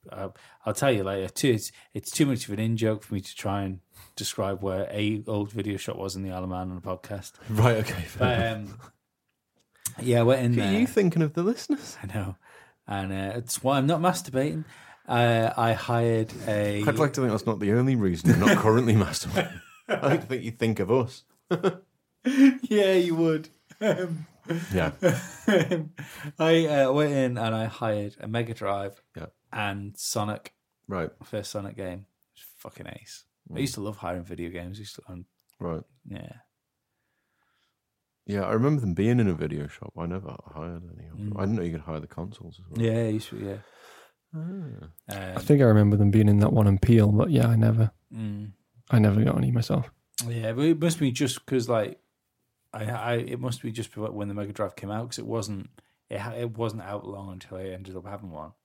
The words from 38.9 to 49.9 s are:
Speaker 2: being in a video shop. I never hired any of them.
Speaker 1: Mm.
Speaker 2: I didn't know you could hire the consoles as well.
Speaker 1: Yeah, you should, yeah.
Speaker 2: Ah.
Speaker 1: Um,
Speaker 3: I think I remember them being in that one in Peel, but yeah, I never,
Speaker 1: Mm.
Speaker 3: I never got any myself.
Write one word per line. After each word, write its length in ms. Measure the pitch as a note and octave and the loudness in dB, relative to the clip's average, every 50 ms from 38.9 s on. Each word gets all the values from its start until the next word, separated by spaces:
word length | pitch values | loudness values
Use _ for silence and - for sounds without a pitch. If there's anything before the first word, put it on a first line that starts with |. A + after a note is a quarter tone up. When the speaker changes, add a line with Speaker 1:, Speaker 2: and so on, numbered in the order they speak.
| E2+ | 0
Speaker 2:
being 240 | E2+ G2+ A2+ B2 B2 | 2 4 4 4 6
in 80 | A2+ G2 | 4 4
a 80 | F2 | 2
video 320 | D#2 D#2+ D2+ D2 D2 D2 D2 | 0 -2 -4 -4 -6 -6 -8
shop. 260 | - - - - _ E2+ | -10 -14 -16 -16 _ -8
I 100 | E2+ E2+ | -6 -6
never 280 | F2 F#2+ G2 C#2+ A#1+ - - - | -6 -6 -8 -10 -14 -14 -16 -16
hired 340 | - D#2 D#2 F2 E2+ E2+ F2 E2+ F2 - | -14 -12 -10 -10 -10 -12 -14 -16 -18 -18
any 100 | - D#2+ | -18 -16
of 80 | - A2+ | -14 -10
them. 160 | G#2 G#2 G#2 | -8 -8 -4
Speaker 1:
Mm. 40 | G2 | -4
Speaker 2:
I 40 | |
didn't 140 | F#2+ G2 A2+ A2 | -2 -2 0 0
know 40 | |
you 100 | F2 E2+ | -2 -2
could 100 | E2 D#2+ | -4 -6
hire 180 | D2+ F2 D#2+ D#2 | -8 -8 -8 -8
the 80 | D2+ E2 | -8 -10
consoles 520 | - - E2 G2 A2 - - E2+ - - | -10 -10 -10 -10 -12 -14 -18 -18 -18 -20
as 60 | F#2 F2 | -20 -10
well. 120 | - A2 A2+ | -4 -2 0
Speaker 1:
Yeah, 240 | A2+ A2+ A2+ A#2 A2 | 0 2 0 0 0
you 120 | G#2+ A2 | -2 -4
should, 220 | A2 - - G#2 | -6 -8 -12 -10
yeah. 160 | G2+ G2 G2 G#2 - - _ - - - - - - _ _ _ _ _ - | -8 -8 -10 -10 -14 -20 _ -20 -20 -20 -20 -20 -20 _ _ _ _ _ -12
Speaker 2:
Ah. 40 | D#3+ | -10
Speaker 1:
Um, 520 | D#3+ E3+ F#3+ G3 F3 C#3+ A#2 - - E2+ E2 - _ - G2+ G2 F#2+ F#2 F#2 F#2+ | -10 -8 -8 -10 -10 -12 -12 -14 -16 -18 -20 -20 _ -10 -10 -8 -8 -8 -8 -8
Speaker 3:
I 20 | |
think 200 | - - D3 C#3 | 2 4 6 6
I 40 | C3+ | 8
remember 300 | A#2 G#2+ G#2+ G#2 G#2 G#2 | 8 8 8 8 6 6
them 140 | G2+ G#2 G2+ | 6 4 6
being 180 | G2+ A2 G#2+ G#2 | 6 6 6 8
in 120 | G#2 G#2 | 6 6
that 120 | G#2 - | 6 6
one 140 | - A#2 G#2+ G2+ | 6 6 6 6
in 120 | G2 F#2+ | 6 4
Peel, 320 | - - A#2 A2+ G#2 G#2 | 6 6 8 8 8 6
but 180 | G#2 G#2 - - | 6 4 2 4
yeah, 180 | D#3 B2+ A#2+ A#2 | 4 4 4 4
I 80 | A#2 | 4
never, 360 | A2 A2 A2+ A2 A2+ A2+ G#2+ - _ _ _ - | 4 4 4 4 4 2 2 0 _ _ _ -12
Speaker 1:
Mm. 380 | A2+ A2 G#2+ G#2 G2+ G#2 G#2+ G2 _ _ _ _ _ _ _ | -8 -8 -6 -6 -8 -10 -12 -14 _ _ _ _ _ _ _
Speaker 3:
I 80 | - A#2 | 4 6
never 240 | G#2+ G#2+ G2 G#2+ A2 | 6 6 6 4 4
got 140 | - - - | 2 2 2
any 140 | B2+ B2+ | 0 0
myself. 400 | A#2+ A#2+ A#2 - G#2 - A#2+ - | 0 0 0 0 -2 -2 -2 -6